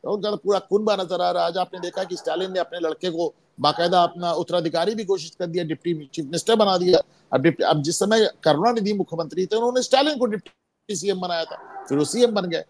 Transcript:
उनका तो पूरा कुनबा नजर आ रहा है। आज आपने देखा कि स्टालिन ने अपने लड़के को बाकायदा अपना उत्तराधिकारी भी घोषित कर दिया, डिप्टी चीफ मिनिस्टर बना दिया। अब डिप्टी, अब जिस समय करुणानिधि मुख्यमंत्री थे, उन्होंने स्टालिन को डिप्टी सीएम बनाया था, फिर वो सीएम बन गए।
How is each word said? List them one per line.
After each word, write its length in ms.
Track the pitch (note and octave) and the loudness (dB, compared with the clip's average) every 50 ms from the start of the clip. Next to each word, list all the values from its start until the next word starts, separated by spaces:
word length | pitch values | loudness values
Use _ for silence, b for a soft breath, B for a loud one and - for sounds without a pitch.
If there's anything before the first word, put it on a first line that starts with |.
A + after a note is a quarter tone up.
| - | -4
उनका 260 | C#3 G3 G#3 F3+ G#3 | -4 -4 -4 -2 -4
तो 60 | G#3 - | -4 -4
पूरा 220 | _ F#3 G3+ F#3+ | _ 0 0 0
कुनबा 360 | F3+ _ F#3 G#3 G#3+ G#3+ G#3 | 0 _ 0 0 2 2 0
नजर 260 | F#3+ F#3 E3 F#3 E3+ | 0 0 -4 -2 0
आ 100 | F3+ F3+ | 0 0
रहा 120 | F3+ F3 E3+ | 2 2 0
है। 40 | E3+ | 0
आज 100 | E3+ F#3 | 0 -2
आपने 220 | F3+ F3+ - F#3 | -4 -4 -4 -8
देखा 240 | F3 F3+ - F#3+ F#3 | -8 -8 -6 -6 -6
कि 120 | F#3 F#3 | -6 -6
स्टालिन 360 | - - E3 D#3 E3+ F#3 F#3+ | -6 -4 -4 -4 -4 -4 -4
ने 80 | F#3 F#3 | -2 -4
अपने 200 | E3+ - E3 F3 | -4 -4 -6 -4
लड़के 300 | E3 D#3+ A#3+ - - F#3 | -4 -4 -4 -2 -4 -4
को 240 | E3 E3 E3+ D3+ - _ _ _ _ - | -2 -2 -4 -4 -4 _ _ _ _ 0
बाकायदा 440 | C3 D3 D3+ D#3+ E3+ F3 F3+ F3+ F3 | 0 0 2 2 2 2 4 4 4
अपना 280 | E3+ F3 F3+ F3 E3+ | 2 0 -4 -4 -4
उत्तराधिकारी 640 | E3 D#3 F3 - E3+ F3 E3 E3 D3+ E3+ E3+ G3 A3+ | -2 -2 -2 -2 -2 -2 -2 0 -2 0 -2 -2 -2
भी 100 | A3 A3 | -4 -2
घोषित 300 | F3 G3 F3+ D3+ E3 - | -2 -2 -2 -4 -10 -8
कर 120 | _ F3+ E3+ | _ -8 -4
दिया, 160 | E3 F3 E3+ | -4 -4 -4
डिप्टी 460 | D#3 D#3 - _ E3+ E3+ D#3 D3+ C3+ - | -4 -6 -6 _ -4 -4 -4 -6 -12 -10
चीफ 120 | - D#3 | -10 -8
मिनिस्टर 300 | C3+ D#3+ E3+ - - A3+ | -6 -6 -4 0 2 4
बना 220 | A3 G#3+ G3 F#3 F3+ | 4 4 4 4 2
दिया। 240 | F3+ F3+ F3+ - - b b b b b - | 4 4 4 4 4 b b b b b -2
अब 80 | B2+ | 2
डिप्टी, 220 | C3+ E3+ C#3+ - - | 2 2 2 2 2
अब 180 | F2 D#3+ D3+ | 2 2 2
जिस 180 | C#3 D3+ F3 - | 0 -2 -2 0
समय 300 | G3+ G3+ A3 A3+ G#3+ F#3 - _ - | 2 2 4 4 4 2 0 _ 2
करुणानिधि 500 | D#3+ D3 C#3+ F3+ A#3 B3 A3+ G3+ G3+ G#3+ | 2 2 4 4 2 2 2 0 -2 -2
मुख्यमंत्री 520 | G3+ F3 _ E3 E3 E3 D3 - E3+ F#3 | -2 -2 _ -4 -8 -8 -6 -4 -4 -4
थे, 100 | F3+ G#3 | -2 0
उन्होंने 260 | A3 A#3 A#3+ B3+ B3+ | 0 0 2 0 0
स्टालिन 360 | B3 - - C4+ C#4+ D4+ D4+ B3+ | 0 2 2 4 4 2 0 0
को 80 | B3 | -2
डिप्टी 680 | A3+ G#3 G#3 - - _ _ _ _ _ _ _ - G#3 | -2 -2 -6 -10 -14 _ _ _ _ _ _ _ -10 -8
सीएम 260 | E3 D#3 G3+ F#3+ F#3 | -4 -2 -2 -2 -2
बनाया 240 | F3+ F3+ F3 E3 E3 | -4 -4 -4 -4 -4
था, 400 | - - - - - - - - - | -6 -10 -18 -18 -16 -16 -16 -8 -4
फिर 80 | C#3 C#3+ | 0 0
वो 80 | D3+ | 0
सीएम 260 | - - A3+ B3 A#3 | 0 2 2 2 4
बन 180 | A3 G#3 F3+ F3+ | 2 0 -2 -2
गए। 140 | E3 - D#2+ _ | -4 -6 -8 _